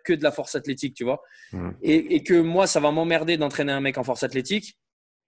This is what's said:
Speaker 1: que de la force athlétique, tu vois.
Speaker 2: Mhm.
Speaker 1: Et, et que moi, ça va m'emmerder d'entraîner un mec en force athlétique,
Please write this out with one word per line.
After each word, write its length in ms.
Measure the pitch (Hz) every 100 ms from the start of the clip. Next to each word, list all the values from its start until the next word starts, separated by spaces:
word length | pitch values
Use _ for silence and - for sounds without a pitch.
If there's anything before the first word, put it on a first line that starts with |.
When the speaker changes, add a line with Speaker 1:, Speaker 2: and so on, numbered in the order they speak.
Speaker 1:
que 100 | -
de 100 | 165
la 80 | 147
force 240 | - - 143
athlétique, 400 | 131 127 143 -
tu 80 |
vois. 180 | 120 143 - - -
Speaker 2:
Mhm. 240 | 92 90 92
Speaker 1:
Et, 320 | - 160 151 160
et 80 |
que 100 | 139
moi, 320 | 170 165 175 190
ça 140 | 160
va 120 | 147
m'emmerder 460 | 156 165 165 160 165
d'entraîner 340 | 147 139 143
un 100 | 139
mec 180 | 139 131
en 40 |
force 200 | 123 123
athlétique, 560 | 127 131 131 208 - _ _ _ _ _